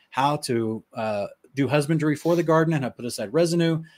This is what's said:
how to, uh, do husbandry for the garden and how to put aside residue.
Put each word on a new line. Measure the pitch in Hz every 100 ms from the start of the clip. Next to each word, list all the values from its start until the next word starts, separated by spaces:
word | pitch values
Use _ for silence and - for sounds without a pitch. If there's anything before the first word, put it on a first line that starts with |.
| _
how | - 139 147
to, | - 117 110 110 -
uh, | 117 110 104 101 - _
do | 135 135
husbandry | 147 143 160 151 143
for | 165 175
the |
garden | 165 160 160
and | 156
how | 123
to | -
put |
aside | 120 - 104
residue. | 147 170 170 165 160 160